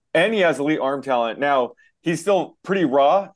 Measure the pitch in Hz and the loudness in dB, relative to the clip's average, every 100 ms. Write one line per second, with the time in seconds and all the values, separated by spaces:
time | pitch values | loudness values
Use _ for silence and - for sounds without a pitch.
0 | _ 160 196 220 170 139 143 156 135 139 | _ 0 0 2 0 0 -2 -2 -2 -4
1 | 135 123 117 - 143 139 120 - _ _ | -2 -2 -2 -2 0 0 0 -6 _ _
2 | 160 165 202 196 139 _ - 196 156 139 | -6 -4 0 0 0 _ -4 -2 0 2
3 | 143 190 190 | 4 2 -2